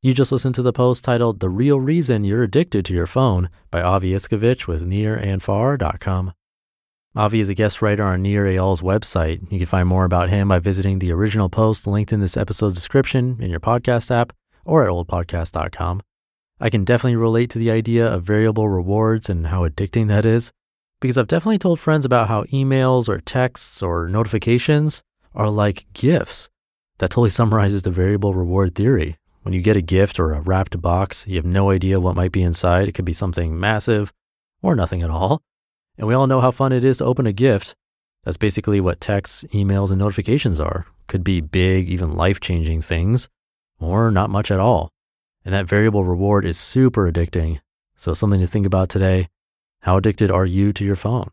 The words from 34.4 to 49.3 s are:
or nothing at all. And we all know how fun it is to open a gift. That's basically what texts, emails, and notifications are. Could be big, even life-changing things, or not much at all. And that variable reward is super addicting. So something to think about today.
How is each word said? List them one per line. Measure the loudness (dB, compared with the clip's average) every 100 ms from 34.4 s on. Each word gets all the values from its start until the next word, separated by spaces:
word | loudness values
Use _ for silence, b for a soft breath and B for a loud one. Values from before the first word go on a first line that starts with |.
| _ _
or | -2 0
nothing | 0 -2
at | -2
all. | -2 0 -2 _ _ _ _ _ -8
And | 0
we |
all | 2 2
know | 4
how | 2
fun | 2 0
it | 2
is | 2 0
to | 0
open | 0 -2
a |
gift. | 2 2 2 -2 -20 _ _ _ _ -8
That's | -2
basically | -2 -2 0 0
what | 0 -2
texts, | -2 -4 -4 -12 -6
emails, | -2 0 0 0
and | 0
notifications | 0 -2 -2 0 0 -2
are. | -2 -4 -8 _ _
Could | -4
be | 0 -2
big, | 0 0 2 2 0
even | -2 -2 0
life-changing | 0 0 -2 -2 0 -2
things, | -2 -2 0 0 -2 _ _ _ _ _
or | -2 2 2
not | 2 2
much | -2 0
at | 2
all. | 2 2 -2 _ _ _ _ _ -4
And |
that | -4 0
variable | 2 2 2
reward | 0 0 2 2 0
is | -4
super | -4 2 2 4 0
addicting. | 0 -2 -2 -2 -4 _ _ _ _
So | -6
something | -2 0 2
to | 2
think | 0 0
about | 0 0
today. | 0 2 2 -2